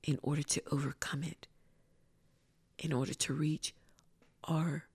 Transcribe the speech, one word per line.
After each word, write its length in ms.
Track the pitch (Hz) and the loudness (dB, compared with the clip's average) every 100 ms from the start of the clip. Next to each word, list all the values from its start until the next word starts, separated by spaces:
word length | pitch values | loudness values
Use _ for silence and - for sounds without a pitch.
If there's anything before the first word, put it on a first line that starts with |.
in 140 | - 147 | 0 0
order 200 | - 147 | 2 0
to 200 | 147 - - | 2 -2 0
overcome 520 | 143 139 - - 139 | 0 0 -4 -4 -4
it, 240 | 156 - - _ _ _ _ _ _ _ _ _ _ _ _ - | -6 -8 -18 _ _ _ _ _ _ _ _ _ _ _ _ -8
in 140 | 156 | 0
order 220 | 127 131 | 0 0
to 180 | - - | 0 0
reach 400 | 139 151 156 - - - - _ _ - _ | 2 2 2 -4 -10 -20 -20 _ _ -20 _
our 400 | - 160 165 147 - | 0 2 2 0 -6